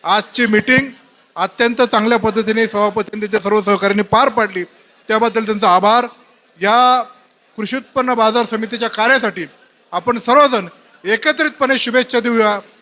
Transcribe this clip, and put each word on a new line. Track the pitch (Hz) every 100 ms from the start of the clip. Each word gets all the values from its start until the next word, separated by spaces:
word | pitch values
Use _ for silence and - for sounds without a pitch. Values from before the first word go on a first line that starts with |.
आजची | 165 208 202 - 233
मीटिंग | 214 214 262 269 247 _ _ _ -
अत्यंत | 185 - 233 233
चांगल्या | 247 226 214 233
पद्धतीने | 220 214 214 220 220
सभापतींनी | 208 208 208 202 214
त्यांच्या | 208 208
सर्व | 190 214
सहकाऱ्यांनी | 196 196 196 202
पार | 202 226 269
पाडली, | 220 208 185 175 _ _ _ -
त्याबद्दल | 220 233 226
त्यांचा | 214 208 190
आभार. | 180 202 233 240 - _ _ _ 160
या | 190 233 254 254 - - _ _ _ -
कृषी | 208 262
उत्पन्न | - 269 254
बाजार | 240 220 226
समितीच्या | 226 220 220 233 226
कार्यासाठी | 214 226 262 226 180 156 _ _ _ _
आपण | 175 180 233
सर्वजण | 233 269 285 233 175 - _ _
एकत्रितपणे | 185 214 302 302 302 - 262 254
शुभेच्छा | 247 247 247 240
देऊया. | 240 226 214 202 - _